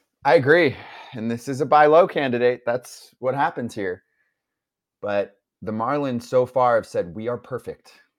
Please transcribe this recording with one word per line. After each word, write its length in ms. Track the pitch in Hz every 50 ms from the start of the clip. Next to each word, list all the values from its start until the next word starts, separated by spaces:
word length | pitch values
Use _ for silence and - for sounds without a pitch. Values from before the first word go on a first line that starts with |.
| _ _ _ _ -
I 120 | 139 151
agree. 420 | 170 123 139 156 175 165 135 117 - - - - - - - -
And 160 | 120 110 113
this 180 | 117 120 - 139
is 100 | 139 127
a 60 | 156
buy 220 | 127 151 151 151 151
low 200 | 151 165 196 180
candidate. 540 | - 160 143 131 120 123 123 123 123 123 -
That's 480 | 120 120 127 123 - - - - _ _ _
what 140 | 120 131 127
happens 380 | 139 143 170 175 151 123 110 -
here. 300 | 113 98 92 90 92 _ _ _ _ _ _ _ _ _ _ _ _ _ _ _ _ _ _ _ _
But 400 | - 104 101 101 98 95 _ _ _ _ _ _
the 120 | - 101 107
Marlins 500 | 110 113 123 143 147 143 135 123 120 -
so 220 | - 131 127 127
far 300 | 123 - 135 123 123 120
have 100 | 110 -
said, 280 | - - 117 95 87 82
"We 140 | 110 110 120
are 100 | 120 123
perfect. 540 | _ - 131 117 - - - _ _ _ _ _ _ _ _